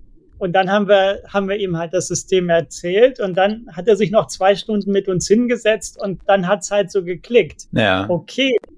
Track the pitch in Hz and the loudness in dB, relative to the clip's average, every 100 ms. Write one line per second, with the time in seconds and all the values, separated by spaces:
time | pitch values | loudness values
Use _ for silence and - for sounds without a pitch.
0 | - - _ - 190 190 190 208 196 202 | -20 -20 _ -8 -2 0 0 0 2 4
1 | 196 208 - 202 196 208 190 165 170 180 | 2 -2 -4 -4 -2 -4 -4 -6 -4 -4
2 | - 170 - 190 175 170 147 - 175 196 | -4 -8 0 0 2 2 0 -8 -4 2
3 | 254 254 196 185 202 220 226 165 185 202 | 2 2 -4 0 0 -2 -12 -6 0 2
4 | 190 214 160 - 190 196 - 208 190 196 | 2 0 -2 -2 0 0 0 -4 0 -2
5 | 190 180 - 214 240 247 214 220 - - | 0 -4 2 2 2 0 0 -2 -4 -10
6 | 202 180 - 196 180 196 - 208 196 202 | -8 -6 0 2 2 -2 -2 -2 -2 -4
7 | 175 185 - 240 151 - - 117 107 92 | -4 -10 0 2 2 -6 -6 0 2 2
8 | 101 175 - - 269 226 - | 0 -4 -4 -2 0 0 -4